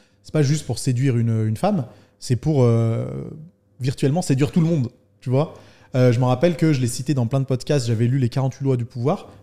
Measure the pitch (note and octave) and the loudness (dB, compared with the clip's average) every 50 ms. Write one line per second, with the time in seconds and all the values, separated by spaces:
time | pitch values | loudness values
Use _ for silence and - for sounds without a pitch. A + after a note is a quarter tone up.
0 | _ _ _ _ _ - - D#3 C#3+ C3 D#3 D3+ - - A#2 - - C#3 B2 A#2+ | _ _ _ _ _ -4 0 0 2 2 0 -2 -2 -6 -6 -4 -2 -2 0 0
1 | C#3 C#3 A#2 A#2+ A#2 A#2 A2+ A2 A2 A2 A2 - F3 G3+ G#3 E3 A#2+ - - - | 0 2 2 2 0 0 0 0 0 -2 -2 0 0 0 0 0 -2 -6 -12 -20
2 | - _ _ _ - - B2+ A2 - D3+ D#3 C3+ B2 A#2 A#2 A2+ A2+ A2+ A2+ A#2 | -20 _ _ _ -4 -4 -2 -2 0 0 2 4 4 4 4 4 2 0 0 -2
3 | B2+ - - C3+ - - - D#3+ D#3 - - _ _ _ _ - B2 A#2+ - - | -4 -6 -8 -10 -10 -12 -14 -16 -18 -20 -20 _ _ _ _ -8 -6 -6 -2 0
4 | D3+ C#3 D3+ F3+ - - C#3 B2 D3 - - F3 D#3+ E3 F3 D3 A#2 F#2+ - _ | 0 0 0 0 0 0 0 0 0 0 2 2 2 2 2 0 -2 -4 -6 _
5 | _ _ _ _ - B2+ B2+ C3+ D#3 - - - - - - _ - _ - B2+ | _ _ _ _ -6 -2 0 0 0 -2 -6 -14 -20 -20 -20 _ -14 _ 0 4
6 | B2+ B2 A#2 B2+ C3 B2 B2+ B2 F3 F3+ E3+ - D#3+ D#3+ D3 C3 B2+ A#2 - - | 4 4 4 4 2 0 2 2 2 0 2 2 2 2 2 2 0 -2 -4 -4
7 | B2+ - D3 B2+ A#2+ A2 C3+ C3+ C3 - C3 B2 - - D3+ C#3+ A2+ A#2+ A#2 A2 | -4 -2 -2 -2 0 0 0 -2 -2 -2 -4 -4 -2 -2 -2 0 0 0 0 2
8 | A#2+ A#2+ C3 C#3 B2 A#2 - C#3 C3+ C3 - - C3+ C3+ B2+ A#2+ A#2 - - A#2+ | 2 2 2 2 0 0 0 -2 -2 -2 -4 -2 -2 -2 0 0 -2 -6 -8 -4
9 | A#2 D3 G3 - - - - - | -2 -2 -2 -2 -6 -14 -20 -20